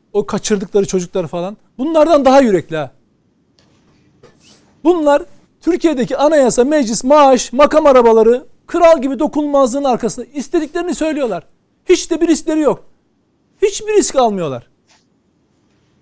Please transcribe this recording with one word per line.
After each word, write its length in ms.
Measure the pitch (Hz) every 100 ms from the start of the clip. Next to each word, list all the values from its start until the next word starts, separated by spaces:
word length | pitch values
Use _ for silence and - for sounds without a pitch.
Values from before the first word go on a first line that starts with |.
| _
o 120 | 202 208
kaçırdıkları 600 | 202 - 208 190 208 196
çocuklar 420 | 190 175 196 165
falan. 300 | 175 175 214 _ -
Bunlardan 480 | 277 320 302 311 262
daha 160 | 269
yürekli 360 | 254 185 - 156
ha. 140 | 139 _ _ _ _ _ _ _ _ _ _ _ _ _ _ _ _ _ _ _
Bunlar 400 | 302 349 294 285 349 - _ _
Türkiye'deki 560 | - 349 330 277 226 247
anayasa, 460 | 285 311 254 226
meclis, 400 | 247 311 220 233
maaş, 500 | 254 302 277 254 -
makam 320 | 240 294 302 302
arabaları, 600 | 254 233 226 220 247 - _ _
kral 340 | 339 339 320
gibi 180 | 262 269
dokunulmazlığın 640 | 302 294 294 277 262 262
arkasında 420 | 277 226 226 - 233
istediklerini 640 | 294 - 349 302 349 349 285
söylüyorlar. 480 | 311 302 247 180 - _ _ _ _
Hiç 220 | 359 -
de 100 | 320
bir 60 | 330
riskleri 320 | 311 - 311
yok. 260 | 294 190 - _ _ _ _ _ _ _
Hiçbir 320 | 415 - 427
risk 220 | 427 285 277
almıyorlar. 560 | 240 196 160 127 - _ _ _ _ _ _ _ _ _ _ _ _ _